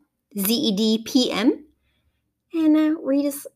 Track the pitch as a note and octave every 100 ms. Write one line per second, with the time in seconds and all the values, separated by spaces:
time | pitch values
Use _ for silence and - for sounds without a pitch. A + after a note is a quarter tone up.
0 | _ _ _ G#3 G3 A#3 A3+ F#3+ A3 A3
1 | - B3+ B3 F3+ B3+ A#4 - _ _ _
2 | _ _ _ _ _ E4 D#4 D#4 D#4 D#4+
3 | C4+ C#4 C#4+ C#4 -